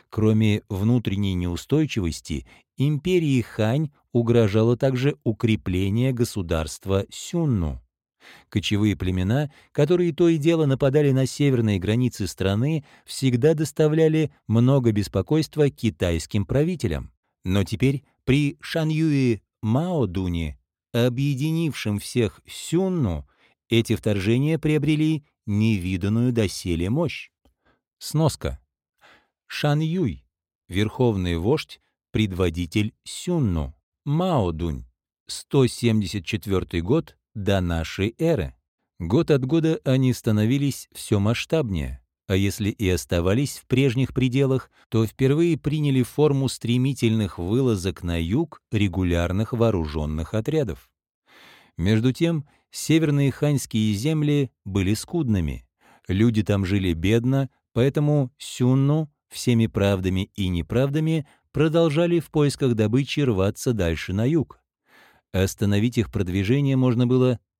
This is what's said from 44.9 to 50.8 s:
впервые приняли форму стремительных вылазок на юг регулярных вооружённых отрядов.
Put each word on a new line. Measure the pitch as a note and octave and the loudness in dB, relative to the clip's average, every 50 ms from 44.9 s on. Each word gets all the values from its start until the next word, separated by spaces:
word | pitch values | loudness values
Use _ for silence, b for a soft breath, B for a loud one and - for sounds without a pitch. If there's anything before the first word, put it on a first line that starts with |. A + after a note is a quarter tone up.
| - A2+ A2+ | 0 0 0
впервые | G#2 - - C3 C3 C#3+ D#3 E3+ F3 D#3+ | 0 0 0 0 2 2 2 2 0 0
приняли | - - D3+ D3 D#3 D3 C#3+ C3+ C3 B2 | -2 -2 -4 -2 0 0 2 2 2 0
форму | - - - D3 D3+ C#3+ C3+ C3+ | 0 0 2 2 2 2 2 0
стремительных | B2 - - - A2+ A#2+ B2 B2+ C#3 C3+ - - A2+ A2 A2 G#2+ F#2 - - | -2 -4 -4 -2 0 0 2 0 0 0 0 0 2 2 2 0 -2 -4 -6
вылазок | E2+ F2+ G#2+ C3 C3+ B2 A2 F#2+ F2 F#2+ E2 - - | -4 -2 0 2 2 2 0 0 -2 -4 -6 -4 -4
на | F2 E2+ E2+ | -4 -2 -2
юг | E2+ E2 G2+ C#3+ E3+ - - - _ _ | 0 0 0 -2 -2 -4 -8 -16 _ _
регулярных | - G#2 G#2 G2 E2 F#2+ F#2 F2 E2+ E2+ E2+ E2+ F2+ G2 A2+ - B2+ | 0 0 0 0 0 0 0 0 2 0 0 0 -2 -2 -2 -4 0
вооружённых | A2+ A#2 A2+ G#2 F2+ D#2+ D2+ D2 D#2 D2+ D2+ D#2 D#2+ E2 - - | 0 2 2 2 0 -2 -4 -4 -6 -4 -4 -4 -6 -6 -4 -6
отрядов. | G#2+ A#2 C#3+ D3+ D#3+ C#3 G#2 D2 - | -4 -4 -2 -2 -2 -2 -4 -6 -10